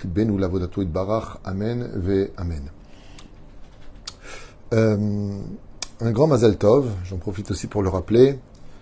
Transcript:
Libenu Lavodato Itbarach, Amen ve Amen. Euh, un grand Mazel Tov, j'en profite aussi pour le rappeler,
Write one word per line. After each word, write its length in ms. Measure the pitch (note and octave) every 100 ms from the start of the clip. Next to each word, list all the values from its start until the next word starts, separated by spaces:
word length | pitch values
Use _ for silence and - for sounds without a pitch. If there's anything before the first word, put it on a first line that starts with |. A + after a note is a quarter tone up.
Libenu 340 | G2 F2 A2+ G2
Lavodato 460 | F#2+ F#2 F2+ -
Itbarach, 560 | F#2+ E2 F#2+ A2+ - -
Amen 460 | - F#2+ G#2+ A#2+ A#2+ -
ve 340 | F2+ G2 G2 -
Amen. 320 | F2 D#2 C#2 - - - - - - - - - - - - - - - - - - - -
Euh, 640 | A2+ A2 G#2 G#2 G2+ G2+ G2+ - G#3+ - - - -
un 120 | A#2
grand 160 | A2 D#3+
Mazel 300 | C3 A2+ G2
Tov, 340 | G#2 C3 B2+ F#2+ F2+
j'en 120 | F#2
profite 320 | G#2 F#2+ G2
aussi 160 | G#2+ -
pour 160 | G#2
le 80 | F#2+
rappeler, 480 | F#2 E2+ A2 C3+ C3+ - - - -